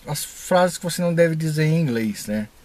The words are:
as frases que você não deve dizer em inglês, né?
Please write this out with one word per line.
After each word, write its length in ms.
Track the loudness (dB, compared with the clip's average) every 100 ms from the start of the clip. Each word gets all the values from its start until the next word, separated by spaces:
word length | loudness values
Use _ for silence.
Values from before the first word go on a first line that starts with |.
as 200 | -8 -8
frases 540 | -8 -10 2 4 4 0
que 40 |
você 180 | -6 -2
não 140 | 0
deve 220 | 4 2 2
dizer 260 | -2 0 2
em 140 | 2
inglês, 460 | 2 0 -2 -4 -4
né? 220 | -4 -6 -12